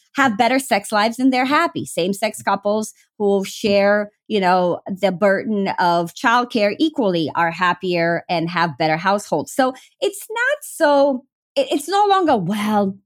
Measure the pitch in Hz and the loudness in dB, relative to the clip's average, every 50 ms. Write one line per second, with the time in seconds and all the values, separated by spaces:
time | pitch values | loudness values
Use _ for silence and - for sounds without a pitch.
0 | _ _ - - 277 269 208 196 240 226 262 269 269 - 226 202 202 - 226 208 | _ _ -2 0 0 2 2 2 0 2 2 0 0 0 -2 -2 -2 -2 0 0
1 | 208 226 233 - 254 269 254 247 254 254 294 302 339 330 - - 151 - - - | 0 0 0 2 2 2 2 2 0 2 2 2 0 0 -2 -6 -8 -6 -4 -2
2 | 165 185 202 - - 220 - - - 220 196 196 - 208 208 220 220 - - _ | -2 -2 -2 -2 -4 -6 -6 -4 -2 -2 -2 -2 0 -2 -2 -2 -2 -6 -10 _
3 | _ _ _ - 208 202 202 196 196 196 - - - 214 202 202 196 202 208 208 | _ _ _ -2 0 2 2 2 0 -4 -8 -4 -2 2 2 4 4 4 4 2
4 | 208 208 _ _ _ - 214 208 185 180 185 185 180 175 165 - - - 202 180 | 0 -4 _ _ _ -4 -2 0 2 4 4 4 2 2 0 -2 -4 -8 -8 -2
5 | - 190 185 160 208 202 190 185 - - 220 202 196 185 - - 180 175 170 170 | -2 -2 0 2 2 2 2 2 0 -2 -2 -2 -2 -2 -2 0 2 2 2 2
6 | 170 170 - - - 233 233 247 - - - 233 202 202 208 - 311 320 302 - | 0 -2 -6 -2 0 2 2 2 0 0 -2 0 0 0 0 0 -2 -2 0 0
7 | 233 196 175 170 160 131 - - 170 165 165 165 185 175 180 - - 180 175 170 | 0 0 2 0 -2 -2 -2 -2 -2 -2 0 0 0 0 0 0 -2 -2 -2 0
8 | 165 170 170 160 - - 180 165 160 165 175 175 165 175 139 - 165 156 156 160 | 0 0 0 -2 -2 -2 -4 -2 -2 -2 -2 -2 -2 -2 -2 -2 0 0 0 0
9 | 175 190 202 208 - - 185 156 139 - - - 262 262 262 - - _ _ - | 0 0 -2 -2 -2 -2 -4 -4 -4 -4 -2 0 0 0 0 -6 -16 _ _ -4
10 | - 403 403 - - - 440 466 480 523 587 571 - - - - 330 294 285 277 | -4 -4 -4 -6 -12 -10 -6 -4 -2 -2 -2 -4 -6 -12 -6 0 2 4 4 4
11 | 277 285 269 247 - _ _ _ _ _ - 277 269 - - 294 - - 381 403 | 4 2 2 -2 -6 _ _ _ _ _ -4 -4 -2 -2 -2 -4 -4 -2 0 0
12 | 415 403 392 381 370 311 277 220 175 160 214 214 202 214 214 208 202 196 196 - | 2 2 2 2 2 2 2 0 0 -2 -2 -2 -2 0 0 0 0 0 -2 -8
13 | _ | _